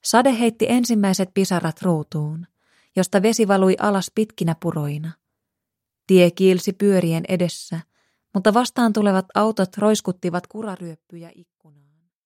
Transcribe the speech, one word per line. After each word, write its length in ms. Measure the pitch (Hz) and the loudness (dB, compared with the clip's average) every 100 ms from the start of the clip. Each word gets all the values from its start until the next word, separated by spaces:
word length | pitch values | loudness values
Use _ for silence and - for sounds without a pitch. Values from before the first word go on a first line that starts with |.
Sade 340 | - 226 262 226 | 0 2 2 2
heitti 280 | 233 226 - | 0 0 0
ensimmäiset 600 | 240 240 220 196 190 185 | 0 0 0 2 0 -2
pisarat 480 | - 190 175 165 160 | -2 0 -2 -4 -4
ruutuun, 640 | 185 160 147 156 151 160 175 _ _ _ _ - | -2 -2 -4 -6 -6 -8 -14 _ _ _ _ -4
josta 260 | 180 202 | 0 0
vesi 260 | 214 226 208 | 0 0 2
valui 280 | 196 190 185 | 4 2 2
alas 300 | 208 196 180 | 0 -2 -4
pitkinä 420 | - 214 - 165 160 | -4 -4 -4 -4 -4
puroina. 520 | 170 160 147 147 160 - _ _ _ _ _ _ _ _ - | -4 -4 -6 -8 -10 -14 _ _ _ _ _ _ _ _ 2
Tie 240 | 185 175 | 6 6
kiilsi 420 | 175 190 185 208 | 4 2 2 -2
pyörien 520 | 190 202 185 170 165 - | 0 2 2 0 -4 -4
edessä, 520 | 180 175 - - 165 - _ _ _ _ | -4 -4 -6 -12 -12 -12 _ _ _ _
mutta 200 | 196 214 | 0 2
vastaan 380 | 214 247 - 233 | 2 0 0 0
tulevat 340 | 214 208 190 190 | 2 0 0 -2
autot 440 | 202 214 220 185 208 | -2 -2 -2 -4 0
roiskuttivat 680 | 208 214 - 180 180 175 - | 0 0 -4 -6 -6 -6 -10
kuraryöppyjä 840 | 214 220 180 170 160 _ 170 165 | -12 -12 -12 -14 -16 _ -20 -20
ikkunaan. 760 | _ 170 _ 160 147 143 156 175 _ | _ _ _ _ _ _ _ _ _